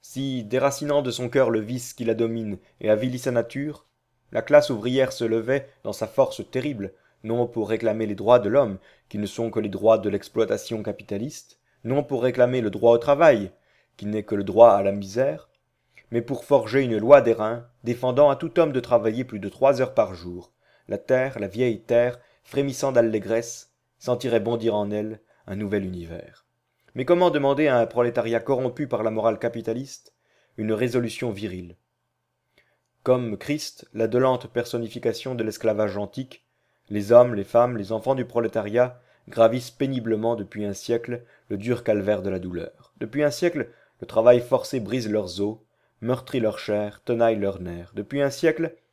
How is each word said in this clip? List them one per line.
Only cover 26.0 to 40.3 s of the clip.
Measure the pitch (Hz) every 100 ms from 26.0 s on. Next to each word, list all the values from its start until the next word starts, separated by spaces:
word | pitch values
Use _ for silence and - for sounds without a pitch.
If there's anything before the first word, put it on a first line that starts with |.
| 82 82 - _ _ _ _ _ _
Mais | -
comment | 131 175 180
demander | 147 139 139 156
à | 123
un |
prolétariat | 113 117 120 120 113 117
corrompu | 113 131 131 123 143
par | 113
la | 110
morale | 110 110 107
capitaliste | 117 113 110 117 139 - _ _ _ _ _ -
une | 110
résolution | 107 123 123 120 - 123
virile ? | 98 104 92 87 87 _ _ _ _ _ _ _ _ _ _ _ _
Comme | - 127 120 101
Christ, | - 147 - - -
la | 104 113
dolente | 123 131 123 -
personnification | - 120 120 113 117 117 107 135
de | 123
l'esclavage | 110 107 110 104 107 98
antique, | 101 - 131 - _ _ _ _ _
les | 104 101
hommes, | 117 123
les | 107
femmes, | 98 117 123 120
les | 98
enfants | 113 123
du | 135
prolétariat | 123 117 113 113 104 113 127 - _ _ -
gravissent | - 113 123 123
péniblement | _ 135 131 113 110 113